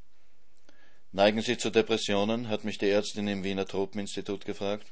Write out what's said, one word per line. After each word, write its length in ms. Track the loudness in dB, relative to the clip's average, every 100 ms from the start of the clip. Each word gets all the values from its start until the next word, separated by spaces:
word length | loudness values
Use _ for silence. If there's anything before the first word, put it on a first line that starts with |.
| -10 -10 -10 -10 -10 -10 -10 -10 -10 -10 -4
„Neigen 280 | 6 6 6
Sie 160 | 0 0
zu 120 | 2
Depressionen?“, 800 | 4 4 2 2 2 2 0 -2
hat 160 | -2 -2
mich 120 | 0
die 120 | 4
Ärztin 400 | 4 2 -2 -2
im 160 | 0 0
Wiener 200 | -2 -2
Tropeninstitut 760 | -2 -2 -2 -6 -6 -4 -4
gefragt. 440 | -4 -4 -2 -2 -6